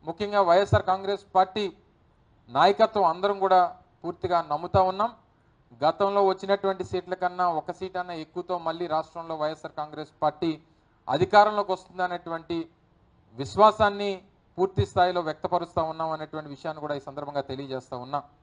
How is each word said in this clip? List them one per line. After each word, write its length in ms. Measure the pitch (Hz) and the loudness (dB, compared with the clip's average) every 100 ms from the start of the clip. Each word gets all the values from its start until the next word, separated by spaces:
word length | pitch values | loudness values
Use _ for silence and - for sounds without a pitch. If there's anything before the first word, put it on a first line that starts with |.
ముఖ్యంగా 360 | 151 165 208 208 | -12 -8 -2 2
వైఎస్ఆర్ 420 | 185 175 202 214 | 6 6 6 2
కాంగ్రెస్ 520 | 196 190 196 202 _ | 2 -2 -2 -6 _
పార్టీ 380 | 190 185 214 196 - _ _ _ _ _ _ _ | 2 4 2 -6 -6 _ _ _ _ _ _ _
నాయకత్వం 560 | 127 175 202 220 214 | 4 4 6 2 4
అందరం 340 | 180 170 196 202 | 0 2 -2 0
కూడా 380 | 190 185 175 - _ _ | 4 4 4 -2 _ _
పూర్తిగా 420 | 165 175 180 175 160 | -10 -6 -2 -2 0
నమ్ముతా 320 | 147 175 196 | -6 0 2
ఉన్నాం. 300 | 185 185 226 233 _ _ _ _ _ 117 | 2 0 -4 -6 _ _ _ _ _ -2
గతంలో 420 | 147 165 196 202 196 | 0 2 0 2 2
వచ్చినటువంటి 580 | 190 196 196 196 190 | 0 0 0 0 -4
సీట్ల 300 | 180 185 180 | -6 -6 -6
కన్నా 340 | 185 180 180 180 | -4 -4 -2 -2
ఒక 220 | 160 151 | -2 -6
సీట్ 240 | 170 185 180 | -10 -8 -8
అన్నా 180 | 180 | -8
ఎక్కువతో 440 | 170 156 180 175 180 | -10 -10 -12 -6 -6
మళ్ళీ 280 | 165 165 175 | -4 -6 -2
రాష్ట్రంలో 500 | 156 160 170 165 160 | -4 -4 -12 -10 -4
వైఎస్ఆర్ 360 | 151 156 165 | -4 -6 -12
కాంగ్రెస్ 500 | - 151 151 151 _ | -12 -12 -10 -14 _
పార్టీ 380 | 151 - 170 156 _ _ _ _ - | -2 0 -4 -4 _ _ _ _ -4
అధికారంలోకి 640 | 139 185 208 208 208 196 | -2 4 6 6 4 -2
వస్తుందనేటువంటి 960 | 185 - 180 180 175 175 165 160 170 165 _ _ _ _ _ _ | -4 -6 -6 -6 -6 -8 -10 -6 -6 -6 _ _ _ _ _ _
విశ్వాసాన్ని 880 | 113 135 120 214 208 208 202 202 190 _ _ _ - | -12 -8 4 4 6 0 0 -6 -6 _ _ _ -4
పూర్తి 280 | 190 - 196 | -2 0 -2
స్థాయిలో 340 | - 180 180 | 2 2 2
వ్యక్తపరుస్తా 600 | 160 151 175 175 170 - | -4 -6 -2 -4 -2 -4
ఉన్నాం 280 | 160 160 160 | -4 -4 -6
అనేటువంటి 400 | 156 156 156 151 | -6 -8 -12 -12
విషయాన్ని 300 | 139 165 156 | -10 -10 -8
కూడా 140 | 147 | -8
ఈ 60 | 143 | -8
సందర్భంగా 400 | 139 139 143 143 | -8 -12 -6 -6
తెలియజేస్తా 560 | 135 131 139 131 127 127 | -6 -10 -10 -10 -10 -14
ఉన్నా. 260 | 123 143 - _ | -8 -10 -10 _